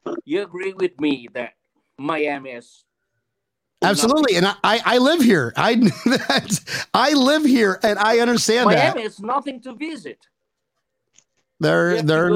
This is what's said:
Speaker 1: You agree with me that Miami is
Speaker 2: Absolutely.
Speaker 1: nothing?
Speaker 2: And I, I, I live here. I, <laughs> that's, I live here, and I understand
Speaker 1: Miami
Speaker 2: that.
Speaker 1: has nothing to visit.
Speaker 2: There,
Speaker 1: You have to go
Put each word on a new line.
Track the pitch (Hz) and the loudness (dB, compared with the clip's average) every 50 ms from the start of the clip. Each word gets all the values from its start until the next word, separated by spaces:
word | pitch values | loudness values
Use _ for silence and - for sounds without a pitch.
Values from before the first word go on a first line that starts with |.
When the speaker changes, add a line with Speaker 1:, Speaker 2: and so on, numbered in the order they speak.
| - - 175 - - | -12 -12 -10 -10 -8
Speaker 1:
You | 135 156 196 | -6 -6 -6
agree | 202 190 170 180 196 190 190 | -6 -8 -10 -10 -10 -10 -6
with | 190 185 175 170 131 | -6 -6 -6 -4 -4
me | 151 147 139 123 120 110 | -2 -2 -2 -4 -6 -12
that | - 123 117 110 _ _ _ _ _ _ _ _ _ | -12 -12 -12 -12 _ _ _ _ _ _ _ _ _
Miami | - 139 156 165 151 151 147 143 135 135 135 | -12 -8 -6 -4 -4 -4 -4 -6 -8 -10 -14
is | 120 120 120 - _ _ _ _ _ _ _ _ _ _ _ _ _ _ _ _ _ _ _ _ _ - | -16 -18 -20 -20 _ _ _ _ _ _ _ _ _ _ _ _ _ _ _ _ _ _ _ _ _ -2
Speaker 2:
Absolutely. | - 180 202 - 226 233 285 311 294 247 185 | 0 0 0 2 2 2 2 2 2 2 2
Speaker 1:
nothing? | |
Speaker 2:
And | 170 185 196 - - | 2 0 0 -2 -2
I, | - 190 220 | -2 0 0
I, | 233 - 185 233 | 0 0 0 2
I | 247 | 2
live | 254 285 339 349 | 4 2 4 4
here. | 240 233 190 156 123 117 - | 4 4 4 4 2 -2 -2
I, | 139 160 214 247 | -2 0 2 2
<laughs> | 226 233 180 - - - 233 254 - - - | 4 2 2 2 0 -2 0 0 0 -2 -2
that's, | 277 254 - - 208 - - - - - - - | -4 -4 -4 -4 -8 -8 -8 -8 -10 -10 -8 -2
I | - 202 247 294 302 | 0 0 2 2 2
live | 277 254 269 302 311 302 | 2 4 4 2 2 2
here, | 254 262 240 214 196 185 - | 2 2 4 2 2 0 0
and | - 214 208 190 | 0 -2 0 0
I | 208 220 233 233 | 0 2 2 2
understand | 240 247 240 220 - - 220 247 247 | 2 2 0 0 0 0 2 2 4
Speaker 1:
Miami | 208 175 | 4 4
Speaker 2:
that. | 151 - - - 254 220 | 4 2 2 0 -2 -6
Speaker 1:
has | 214 - 202 | -8 -10 -10
nothing | 202 226 254 277 254 277 262 240 | -8 -4 -4 -4 -4 -6 -12 -14
to | 233 254 233 | -14 -16 -14
visit. | 208 302 330 311 233 165 135 104 _ _ _ _ _ _ _ _ _ _ _ _ _ _ _ _ _ _ _ _ _ _ _ _ _ _ _ _ - | -12 -12 -10 -12 -12 -14 -16 -18 _ _ _ _ _ _ _ _ _ _ _ _ _ _ _ _ _ _ _ _ _ _ _ _ _ _ _ _ -4
Speaker 2:
There, | 160 156 165 170 170 175 | -2 0 2 2 2 0
Speaker 1:
You | 175 | 0
have | 165 160 | 0 0
to | 151 | 0
go | 156 160 175 175 175 | 2 2 2 2 2